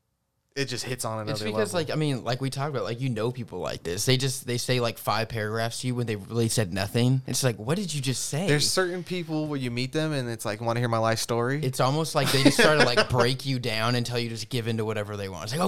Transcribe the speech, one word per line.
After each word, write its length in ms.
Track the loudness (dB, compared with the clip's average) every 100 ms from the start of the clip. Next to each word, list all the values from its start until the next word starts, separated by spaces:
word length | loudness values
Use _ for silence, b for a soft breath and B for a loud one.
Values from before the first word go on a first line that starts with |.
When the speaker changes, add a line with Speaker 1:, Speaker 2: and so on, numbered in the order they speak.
| _ _ _ _ _ -6
Speaker 1:
it 100 | -4
just 200 | -4 -6
hits 180 | -6
on 100 | -6 -6
another 140 | -4
Speaker 2:
It's 100 | -4
because, 320 | -2 -2 -2
Speaker 1:
level. 60 | -2
Speaker 2:
like, 100 | -2
I 60 | -2
mean, 280 | 0 -2
like 160 | -2 -2
we 120 | -4
talked 180 | -4 -4
about, 140 | -4
like, 180 | -4 -4
you 80 | -2
know 220 | 0 -2
people 260 | -4 -10 -6
like 240 | -6 -6
this. 240 | -6 -2 2
They 120 | 4
just, 280 | 2 -4 -4
they 140 | -4
say, 200 | 0 0
like, 200 | 0 -2
five 280 | -2 0 -2
paragraphs 520 | -4 -4 -2 -4 -4
to 60 | -4
you 80 | -2
when 100 | -2
they 100 | -4
really 320 | -4 0 2
said 240 | 2 0
nothing. 520 | -2 0 2 4 2 0
It's 180 | 0
like, 120 | 0 -2
what 180 | -2 -2
did 160 | -2
you 80 | -4
just 260 | -4 -4 -4
say? 160 | -2 2
Speaker 1:
There's 240 | 2 2
certain 340 | 2 0 -2
people 440 | -6 -6 -2 -2 -2
where 100 | -2
you 120 | -2
meet 200 | -2 -2
them 180 | -2 0
and 160 | -2 -4
it's 160 | -4 -4
like, 160 | -2
"Wanna 180 | 0 0
hear 100 | 2
my 100 | 2
life 180 | 2 2
story?" 420 | 0 0 2 0
Speaker 2:
It's 160 | -2 2
almost 340 | 2 2 0
like 180 | 2 2
they 120 | 6
just 160 | 6 8
try 160 | 6 8
to, 80 | 6
like, 240 | 4 4
Speaker 1:
<laughs> 80 | 4
Speaker 2:
break 300 | 4 2 -2
you 100 | -2
down 380 | 0 0 2 2
until 240 | 0 -2
you 100 | -2
just 200 | -6 -4
give 180 | -4 -2
in 100 | -2
to 80 | 0
whatever 320 | -2 -4 -6
they 100 | -6
want. 180 | -8 -6
It's 80 |
like, 80 | -2